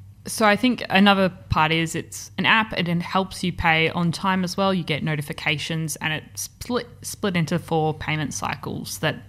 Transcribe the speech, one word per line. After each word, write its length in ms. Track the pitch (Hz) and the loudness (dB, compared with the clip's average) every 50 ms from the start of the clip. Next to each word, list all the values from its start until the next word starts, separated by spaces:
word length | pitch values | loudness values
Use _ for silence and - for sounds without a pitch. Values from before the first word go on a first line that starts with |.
| - - - - - - | -20 -20 -20 -16 -12 -8
So 180 | - - 220 | -2 2 4
I 100 | 208 202 | 4 4
think 280 | 196 - 254 233 - - - | 6 4 2 2 0 -2 2
another 400 | - 190 202 202 196 196 190 180 185 - - - | 4 6 6 6 6 6 4 0 0 -4 -6 -2
part 240 | - 170 156 156 | 2 2 4 4
is 220 | 160 165 165 160 - | 4 2 0 0 -2
it's 360 | 165 - - - - - - - - | -4 -6 -6 -10 -14 -14 -12 -4 0
an 60 | 180 | 4
app 260 | 135 208 226 214 220 - | 4 4 4 4 0 0
and 120 | - 180 | -2 0
it 140 | 170 170 170 | 0 0 -2
helps 400 | 175 - - 190 196 190 - - | -2 0 0 0 0 0 -4 -4
you 100 | - 180 | -4 -4
pay 360 | - - - 170 160 160 160 156 | -2 2 2 4 4 4 4 2
on 220 | - 180 170 170 | 2 0 0 0
time 320 | 151 - - 190 185 190 185 | 0 0 0 0 0 0 0
as 120 | 175 - | -2 0
well. 180 | - 196 196 190 | 0 2 2 2
You 100 | 180 156 | 0 0
get 180 | 147 151 139 | -2 -2 -2
notifications 920 | - 160 156 147 147 - 151 - - 156 151 143 - - 165 160 160 156 - | -2 -2 -2 -2 -4 -6 -8 -4 -2 -2 -2 -2 -2 -4 -2 -2 -2 -4 -4
and 160 | - - 160 | -4 -4 -4
it's 300 | 156 147 - - - - | -4 -6 -8 -12 -12 -12
split, 440 | - - - - - - 240 240 - - - - | -12 -12 -12 -14 -8 -4 -4 -4 -4 -6 -14 -14
split 320 | - - - - - 202 175 | -12 -12 -8 -4 -4 -2 0
into 220 | 175 160 - 175 160 | 0 0 0 0 -2
four 360 | - - 165 160 156 156 147 | -2 0 0 0 2 0 -2
payment 400 | 151 - - 156 156 151 - - | -2 -4 -4 -4 -2 -4 -4 -6
cycles 640 | - - - - - - - - - - - - - | -6 -4 -6 -6 -6 -6 -8 -8 -8 -8 -8 -8 -2
that 180 | - 151 - - - | -2 -2 -2 -4 -10